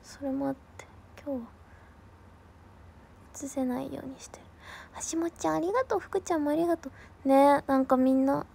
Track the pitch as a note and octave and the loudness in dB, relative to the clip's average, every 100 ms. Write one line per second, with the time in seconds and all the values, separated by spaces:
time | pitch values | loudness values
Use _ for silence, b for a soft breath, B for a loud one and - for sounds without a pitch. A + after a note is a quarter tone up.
0 | - - C#4 C4+ C#4 C4+ - - - - | -20 -10 -6 -4 -4 -6 -12 -20 -20 -20
1 | - - - C4+ A3+ - B B B B | -20 -18 -8 -8 -10 -20 B B B B
2 | - - - - - - - - - - | -20 -20 -20 -20 -20 -20 -20 -20 -20 -20
3 | - - - - C#4 C#4 B3+ B3 C4+ C4+ | -20 -20 -20 -14 -10 -4 -4 -4 -6 -10
4 | C4 C4+ - - - - B B B - | -12 -14 -18 -20 -20 -20 B B B -8
5 | - D#4+ E4+ - D#4+ D#4 E4 A4 C5 G#4 | -4 -2 -4 -2 -2 0 0 -2 0 -4
6 | - G4 F#4 E4 D4 D4+ E4+ E4 C4+ B | -4 -6 -2 -2 0 0 2 0 -4 B
7 | B - C4+ C4+ C#4+ C#4+ - C4+ C4 C4 | B -6 4 8 8 6 2 0 2 4
8 | C4 C4 C4+ C#4+ - | 4 4 2 0 -6